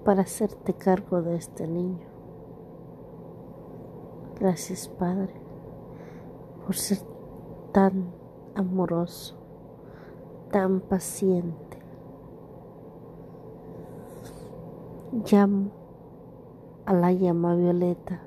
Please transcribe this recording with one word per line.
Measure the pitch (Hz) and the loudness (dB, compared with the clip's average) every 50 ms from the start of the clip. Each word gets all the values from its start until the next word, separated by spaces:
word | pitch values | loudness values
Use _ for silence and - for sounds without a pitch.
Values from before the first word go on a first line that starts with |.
| - | 8
para | 208 196 190 | 8 6 8
hacerte | 190 - - - 220 202 - - - - | 6 2 2 0 0 0 0 -2 0 0
cargo | 185 - - 196 185 185 196 - 185 175 | 0 4 6 6 6 6 4 2 2 2
de | 165 170 170 | 2 2 0
este | 170 165 - - - 160 160 | 0 -2 -6 -8 -6 -4 -2
niño. | 165 175 180 185 185 170 - - - - - - - - - - - - - - - - - - - - - - - - - - - - - - - - - - - - - - - - - - - - - - - - | 0 0 0 0 -2 -6 -8 -14 -16 -16 -16 -14 -14 -14 -14 -14 -14 -14 -16 -16 -16 -16 -16 -16 -16 -16 -16 -16 -14 -14 -14 -14 -14 -14 -16 -16 -16 -16 -14 -14 -14 -14 -14 -14 -14 -14 -14 -14 -12 -12 -12 -12 -2 4
Gracias, | 202 185 175 - - - 185 - - - | 4 4 4 2 -2 -6 -6 -8 -8 -10
Padre, | - - 185 175 185 196 190 190 - - - - - - - - - - - - - - - - - - - - - - - - - - - | -4 -2 0 0 2 0 0 -2 -4 -10 -14 -14 -14 -12 -12 -12 -12 -14 -14 -14 -14 -14 -14 -14 -14 -14 -14 -14 -14 -14 -16 -14 -14 -8 -4
por | - 185 | -2 -2
ser | - - - 202 - - - - - - - - - - - - - - - | 0 2 0 0 0 0 -12 -14 -14 -14 -14 -14 -14 -12 -12 -14 -14 -10 4
tan | - 196 196 190 190 190 180 180 - - - - - - - - - | 6 8 8 8 6 2 -2 -2 -6 -12 -16 -18 -18 -18 -16 -8 -2
amoroso, | 208 190 180 185 185 180 170 170 170 175 175 - - - - - - - - - - - - - - - - - - - - - - - - - - - - | -2 0 2 2 2 2 4 4 2 2 0 -4 -10 -12 -12 -14 -14 -16 -18 -18 -18 -16 -18 -18 -16 -18 -18 -16 -16 -16 -16 -16 -16 -16 -14 -14 -14 -8 2
tan | - 202 190 185 190 185 | 4 4 6 6 4 2
paciente. | 190 - 196 185 - - - - 202 190 185 175 175 170 160 - - - - - - - - - - - - - - - - - - - - - - - - - - - - - - - - - - - - - - - - - - - - - - - - - - - - - - - - - - - - - - - - - - - - - - - 262 233 208 - | 4 2 0 2 2 -2 -2 2 4 6 6 6 2 0 -4 -6 -10 -14 -14 -14 -14 -16 -16 -16 -14 -16 -16 -16 -16 -16 -16 -16 -16 -16 -16 -16 -16 -16 -16 -16 -16 -16 -16 -16 -16 -16 -14 -14 -14 -14 -14 -14 -14 -14 -14 -14 -14 -14 -12 -12 -12 -12 -12 -12 -12 -12 -14 -12 -12 -12 -12 -12 -12 -12 -12 -12 -12 -12 -12 -12 -12 -12 -12 -12 -6 -2 0 0 6 8
Llamo | 214 202 202 196 202 196 196 202 - - - - - - - - - - - - - - - - - - - - - - - | 10 10 10 10 8 4 2 0 -4 -10 -18 -18 -18 -18 -18 -18 -16 -16 -16 -16 -16 -16 -16 -16 -18 -18 -18 -18 -18 -10 2
a | - | 4
la | 190 175 175 180 | 6 6 8 8
llama | 180 185 190 180 170 170 170 175 175 | 6 6 6 6 6 6 6 6 6
violeta | 175 175 175 175 175 180 175 175 175 - - 185 - - | 6 6 6 6 6 4 4 2 0 -2 -6 -6 -6 -8